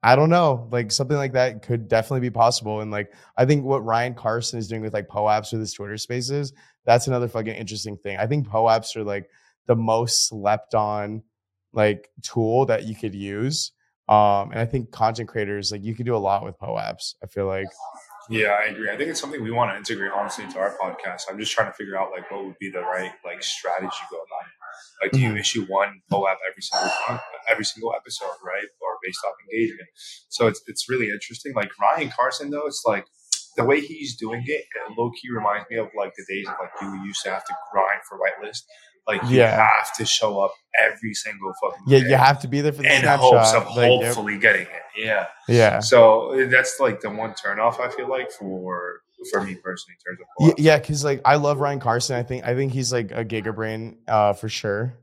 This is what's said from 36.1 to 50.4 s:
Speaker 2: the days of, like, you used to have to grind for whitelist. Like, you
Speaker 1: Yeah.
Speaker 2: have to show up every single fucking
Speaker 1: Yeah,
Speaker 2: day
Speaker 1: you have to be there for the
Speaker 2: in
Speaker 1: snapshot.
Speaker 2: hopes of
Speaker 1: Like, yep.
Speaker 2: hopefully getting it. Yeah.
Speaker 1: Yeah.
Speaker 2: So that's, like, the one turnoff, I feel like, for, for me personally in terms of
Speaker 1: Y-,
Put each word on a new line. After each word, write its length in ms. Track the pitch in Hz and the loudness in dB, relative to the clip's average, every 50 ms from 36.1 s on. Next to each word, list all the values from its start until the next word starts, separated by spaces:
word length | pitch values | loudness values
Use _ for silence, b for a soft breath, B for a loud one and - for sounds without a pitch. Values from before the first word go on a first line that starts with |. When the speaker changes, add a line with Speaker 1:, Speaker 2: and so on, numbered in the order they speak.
| - | -8
Speaker 2:
the 100 | - 95 - | -18 -12 -10
days 180 | 98 98 98 | -10 -8 -8
of, 80 | 95 - - | -10 -10 -10
like, 100 | 92 90 - - | -12 -12 -10 -12
you 240 | 101 98 98 95 98 | -12 -10 -10 -10 -12
used 180 | 98 - - - | -10 -10 -8 -6
to 80 | 98 | -6
have 140 | 92 98 - | -6 -6 -8
to 80 | - 101 - - - | -10 -12 -12 -12 -4
grind 300 | - 98 98 98 101 101 - | 0 0 2 2 0 -4 -6
for 120 | - 101 95 | -14 -8 -4
whitelist. 420 | 92 98 92 - 104 107 110 - - b b b b b b b _ | -2 -2 -2 -4 -12 -12 -12 -14 -16 b b b b b b b _
Like, 140 | - 107 95 117 | -4 -4 -2 0
you 120 | 123 127 | 4 6
Speaker 1:
Yeah. 180 | 131 120 110 107 | 8 8 8 6
Speaker 2:
have 380 | 110 110 110 110 110 - - - | 6 6 6 6 4 2 -2 -6
to 80 | - 113 | -6 -2
show 340 | 107 - - 113 107 104 98 | -2 0 0 0 0 0 0
up 120 | 98 95 - _ _ _ - 113 | 0 -2 -2 _ _ _ 2 2
every 320 | 110 110 110 - 117 110 104 | 2 2 2 -2 -10 -8 -8
single 400 | - - 110 104 98 98 95 92 - | -8 -10 -10 -12 -10 -10 -10 -6 -4
fucking 220 | - 98 101 - - | -6 -6 -6 -6 2
Speaker 1:
Yeah, 120 | 131 139 131 | 6 6 6
Speaker 2:
day 100 | 127 123 | 8 6
Speaker 1:
you 60 | 139 | 4
have 240 | 127 131 135 143 139 | 6 6 6 4 2
to 60 | - | -2
be 140 | 131 131 143 | -4 -4 0
there 120 | 143 151 139 | 0 -2 -2
for 80 | 139 | 2
the 100 | 139 156 | 2 4
Speaker 2:
in 100 | 147 135 | 4 6
Speaker 1:
snapshot. 180 | 131 147 143 139 | 6 4 4 6
Speaker 2:
hopes 340 | 127 127 120 117 113 110 113 | 8 8 10 10 8 8 6
of 140 | 117 107 - - | 4 2 2 2
Speaker 1:
Like, 240 | 120 120 120 127 123 | 4 6 6 6 6
yep. 140 | 117 117 120 | 4 0 -2
Speaker 2:
hopefully 240 | 113 104 104 104 101 | -2 -4 -4 -2 4
getting 240 | 104 110 101 95 90 | 4 6 6 4 0
it. 180 | - - 85 - - - | -4 -12 -16 -16 -14 -10
Yeah. 300 | 107 110 110 107 98 90 - - - _ | -8 -2 0 0 0 -2 -4 -10 -12 _
Speaker 1:
Yeah. 320 | - 117 120 113 104 - 113 | 4 6 8 8 6 6 2
Speaker 2:
So 680 | 107 110 127 120 113 113 110 - - 120 135 131 131 127 | 2 6 10 10 12 10 10 8 2 0 0 0 2 4
that's, 300 | 127 127 127 127 - - | 4 4 4 2 0 0
like, 220 | 135 120 107 - | 0 0 0 -2
the 100 | - 107 | -6 -8
one 220 | 101 107 113 113 104 | -6 -6 -6 -8 -8
turnoff, 460 | - - 101 101 104 110 120 117 120 | -8 -6 -6 -2 2 0 0 0 0
I 100 | 123 123 | -6 -6
feel 180 | 127 135 123 123 | -6 -6 -6 -4
like, 220 | 131 131 127 - | -4 -6 -6 -8
for, 720 | - - 104 95 95 92 92 92 90 87 87 90 90 - _ _ _ _ - - | -12 -12 -10 -10 -8 -8 -8 -8 -8 -8 -8 -10 -12 -14 _ _ _ _ -12 -4
for 100 | - 98 | -4 -2
me 140 | 95 95 92 | -2 -4 -8
personally 400 | 90 _ 92 92 90 - _ - _ | -10 _ -12 -12 -12 -12 _ -20 _
in 120 | _ 90 | _ -14
terms 80 | 92 87 | -14 -14
of 60 | - _ - | -16 _ -2
Speaker 1:
Y-, 100 | - | 6